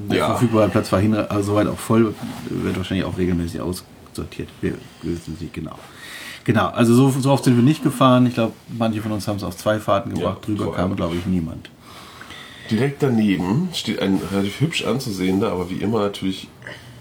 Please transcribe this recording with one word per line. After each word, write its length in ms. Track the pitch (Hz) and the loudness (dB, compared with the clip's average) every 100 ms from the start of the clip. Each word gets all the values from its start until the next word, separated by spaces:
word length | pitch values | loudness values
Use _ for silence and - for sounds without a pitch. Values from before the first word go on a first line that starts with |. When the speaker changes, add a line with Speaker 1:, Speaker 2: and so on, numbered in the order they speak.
| 101 | -2
Speaker 1:
der 80 | 104 | 0
Speaker 2:
Ja. 80 | 78 | 0
Speaker 1:
verfügbare 400 | - 120 110 101 | 2 2 4 4
Platz 220 | 107 101 | 2 2
war 80 | 92 | 2
hin, 160 | 107 107 | 2 2
also 380 | 104 104 101 | 0 -2 0
soweit 140 | 101 85 | 2 0
auch 120 | 92 | -2
voll, 340 | - 113 110 - - - - | 2 4 4 0 -10 -10 -8
wird 260 | 90 92 90 | -4 -4 -4
wahrscheinlich 300 | 92 98 85 | -2 -2 -2
auch 120 | 90 | -2
regelmäßig 440 | 90 87 85 78 | 0 0 -2 -4
aussortiert. 880 | 65 92 - - - - - - - - | -6 -6 -12 -20 -14 -10 -10 -10 -12 -6
Wir, 140 | 95 - - - | -6 -6 -12 -10
wir 120 | 82 | -6
wissen 200 | 85 - 80 | -6 -8 -10
es 60 | |
nicht 120 | 85 | -10
genau. 220 | - 80 - - - - - - - | -10 -12 -12 -20 -20 -18 -16 -16 -4
Genau, 240 | - 107 90 | 0 2 2
also 260 | - 117 | 2 6
so, 160 | 120 135 135 | 6 6 4
so 100 | 131 | 2
oft 140 | 135 135 | 2 4
sind 100 | 120 | 6
wir 80 | |
nicht 200 | 127 - | 6 4
gefahren. 440 | 143 - 131 127 123 | 0 4 6 6 4
Ich 60 | |
glaub, 180 | 120 110 - - | 2 -2 -4 -10
manche 340 | 117 113 107 | -2 -2 -2
von 120 | 110 | -4
uns 140 | 107 104 | -4 -4
haben's 140 | 101 | -4
auf 120 | 92 92 | -6 -4
zwei 240 | 107 107 | -2 0
Fahrten 300 | 107 98 - | 0 0 0
Speaker 2:
Ja, 60 | 98 | -2
Speaker 1:
gebracht. 280 | 95 95 - | -2 -4 -4
Drüber 200 | 101 92 | -2 -2
Speaker 2:
so 60 | |
Speaker 1:
kam, 200 | 98 92 | -2 -2
Speaker 2:
ein- 40 | 98 | 0
Speaker 1:
glaub 160 | 87 87 | -2 -2
ich, 100 | 92 | 0
niemand. 440 | 92 80 - - - - - - - - - - - - | 0 -2 -8 -14 -20 -20 -20 -20 -20 -18 -18 -18 -14 -4
Speaker 2:
Direkt 320 | 110 139 139 | 0 0 0
daneben 640 | 139 113 104 90 90 127 180 | 0 4 4 2 2 0 0
steht 260 | - 113 110 | -4 -4 -2
ein 180 | 98 95 87 | 0 0 0
relativ 280 | 98 101 - | -2 -2 -2
hübsch 260 | - - - | -2 -2 -2
anzusehender, 640 | 117 113 95 92 95 107 | -2 -4 -2 0 2 0
aber 180 | 92 90 | -2 -4
wie 60 | 117 | -4
immer 240 | 98 110 | -2 0
natürlich 480 | 101 - 95 92 - - - - - - | 0 -2 -4 -4 -10 -18 -18 -18 -20 -14